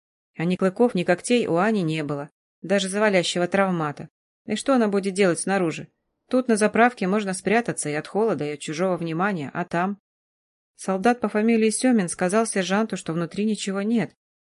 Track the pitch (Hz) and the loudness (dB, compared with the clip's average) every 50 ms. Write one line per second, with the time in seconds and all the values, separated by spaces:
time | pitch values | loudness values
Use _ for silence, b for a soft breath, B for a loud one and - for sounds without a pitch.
0 | _ _ _ _ _ _ _ - 160 175 185 - 190 190 185 - 240 240 - 185 | _ _ _ _ _ _ _ -4 -2 -2 0 0 0 0 2 2 2 2 2 0
1 | 170 185 180 175 - - 240 240 208 - 165 170 185 220 226 202 175 156 156 160 | 2 2 0 0 0 0 0 2 2 2 2 2 2 2 2 0 0 0 -2 -2
2 | 151 143 147 143 143 156 _ _ _ _ _ _ - 165 196 202 185 185 185 208 | -4 -4 -6 -6 -8 -10 _ _ _ _ _ _ -4 0 0 0 0 -2 0 0
3 | 214 214 196 180 165 - - 180 175 175 - 196 196 190 180 165 156 147 143 - | 2 4 4 2 2 2 0 -2 0 2 2 2 2 2 0 0 -2 -4 -6 -8
4 | 160 - _ _ _ _ _ _ _ - 214 214 - - 269 247 226 208 196 202 | -14 -18 _ _ _ _ _ _ _ -6 -6 -4 0 2 4 4 4 2 2 0
5 | 185 196 185 190 202 180 165 156 - 180 190 196 180 160 147 - 147 - _ _ | -2 -2 0 2 2 2 2 0 -2 -2 0 0 0 -2 -2 -6 -10 -16 _ _
6 | _ _ _ _ _ _ - 254 254 247 226 196 214 208 - 220 233 247 240 - | _ _ _ _ _ _ 0 0 2 2 2 2 2 2 4 4 4 4 2 0
7 | 196 185 196 220 208 190 185 - - - 202 240 233 - 151 - - 151 147 151 | -2 0 0 0 -2 -4 -6 -4 -2 0 0 2 0 0 -4 -4 -4 -4 -4 -4
8 | 151 - - 190 220 226 185 135 147 147 147 143 - - 156 151 185 190 180 160 | -6 -4 -2 0 0 0 0 -2 -4 -6 -6 -8 -8 -8 -4 -2 -2 0 0 -2
9 | 175 165 160 165 185 208 202 165 139 123 - - 180 - - 170 180 196 202 - | -2 -4 -2 -2 -2 -2 -2 -4 -6 -6 -6 -8 -6 -4 -2 -2 -2 -2 -4 -8
10 | _ _ _ _ _ _ _ _ _ _ _ _ _ _ _ - - - 190 190 | _ _ _ _ _ _ _ _ _ _ _ _ _ _ _ -10 -6 -4 -4 2
11 | 190 240 240 240 - 208 - 214 214 226 233 220 220 220 214 - - 254 247 220 | 2 2 2 2 -2 -2 0 0 2 2 4 4 4 2 2 2 2 2 4 4
12 | 185 165 - - 190 180 185 220 226 214 - 202 185 175 190 208 226 214 - 180 | 2 0 -2 -2 -2 0 2 0 0 0 -2 -2 -2 0 0 0 0 -2 -4 -6
13 | - - 156 170 170 160 - 202 208 220 214 202 - 202 190 196 196 214 240 226 | -6 -4 -4 -2 -4 -4 -4 -2 -2 -2 -2 -2 -4 -6 -4 -4 -2 0 0 0
14 | 170 - - _ _ _ _ _ _ | 0 -2 -6 _ _ _ _ _ _